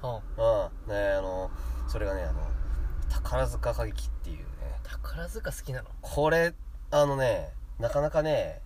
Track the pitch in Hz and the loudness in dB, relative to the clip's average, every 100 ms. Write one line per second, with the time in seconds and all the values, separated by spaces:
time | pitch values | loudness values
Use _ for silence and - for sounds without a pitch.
0 | 127 113 - - 113 107 90 - - 101 | -4 -6 -6 2 4 6 2 -6 -4 0
1 | 101 98 95 92 90 - - - - 110 | 2 2 0 -2 -4 -4 -4 -4 -2 0
2 | 104 95 82 78 - - - - - - | 0 0 0 0 0 0 0 0 0 0
3 | - - - 127 127 120 123 117 113 - | 0 0 0 2 0 0 -2 0 -2 -2
4 | - - - 160 - - - - - - | -4 -4 -6 -6 -8 -8 -6 -6 -6 -8
5 | - - 170 - 131 - - 127 - - | -6 -6 -6 -6 -6 -6 -6 -6 -8 -12
6 | - 143 151 165 165 - - - - 147 | -4 2 6 6 4 0 -12 -10 2 6
7 | 143 135 131 95 73 - - - 117 143 | 6 6 2 2 -2 -8 -10 -4 0 2
8 | 151 156 156 135 85 80 | 2 2 2 2 0 -6